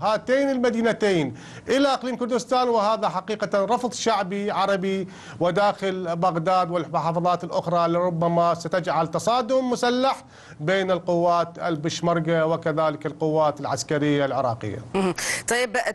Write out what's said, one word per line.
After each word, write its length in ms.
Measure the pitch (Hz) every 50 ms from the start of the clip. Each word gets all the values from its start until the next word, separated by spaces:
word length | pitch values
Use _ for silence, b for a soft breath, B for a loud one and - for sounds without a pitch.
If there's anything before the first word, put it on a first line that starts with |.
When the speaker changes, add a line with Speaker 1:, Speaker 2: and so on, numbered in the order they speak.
Speaker 1:
هاتين 480 | 156 202 220 208 214 240 254 277 277 277
المدينتين 840 | 269 254 240 247 214 226 226 226 214 214 214 202 190 170 147 - B B B B B B B -
إلى 260 | 233 269 285 277 262
إقليم 220 | - 233 254 240
كردستان، 540 | 214 247 220 254 233 - - 262 254 254 247
وهذا 400 | 233 220 202 208 226 208 208 185
حقيقة 240 | 160 185 180 - 214 208 214 190 -
رفض 400 | 202 196 190 247 240 - 233 -
شعبي 580 | - - 233 220 196 208 175 202 202 202 208
عربي 560 | 160 170 190 196 202 190 185 196 190 190 185 190 B B B B B B
وداخل 760 | 160 175 175 202 202 208 185 - 196 190 185 185 185 165 170
بغداد 560 | 170 185 185 165 175 160 185 185 185 180 170
والمحافظات 720 | 175 175 151 135 165 165 147 165 165 170 170 180 175 170 180
الأخرى 440 | - - - - 170 175 170 170 170
لربما 640 | 170 175 175 180 170 160 170 170 170 170 170 170 165
ستجعل 580 | 165 - 160 - 185 160 180 143 156 165 160
تصادم 580 | - 165 165 214 233 254 247 214 262 262 262 247
مسلح 540 | 247 - 247 240 247 247 254 269 254 - - B B B B B B -
بين 320 | 151 156 190 196 190 185
القوات 680 | 185 170 170 185 175 170 175 175 170 170 170 170 - -
البشمركة 840 | - 175 170 147 147 165 160 - 170 170 170 170 160 160 170 165 156
وكذلك 600 | 160 165 160 - 170 151 156 160 156 147 147 -
القوات 540 | 151 139 - 165 156 151 156 156 151 143 147
العسكرية 640 | 139 127 139 123 - - 156 147 147 147 147 143 139
العراقية. 520 | 135 127 127 131 123 117 120 - 107 95 - - - -
Speaker 2:
مهم. 200 | 196 190 185 170 B B B B B B -
طيب، 300 | 233 240 247 233 196 247 - 202 214